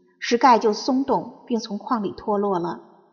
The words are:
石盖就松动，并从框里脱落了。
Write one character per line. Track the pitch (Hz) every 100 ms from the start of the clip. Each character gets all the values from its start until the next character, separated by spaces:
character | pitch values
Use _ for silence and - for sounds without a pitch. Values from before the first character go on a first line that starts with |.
| _ _
石 | - 240
盖 | 269 226
就 | 226
松 | 208 - 262
动， | 269 196 - - -
并 | 233
从 | - 202
框 | - 240
里 | 190
脱 | - - 208
落 | 202 185
了。 | 170 - - _ _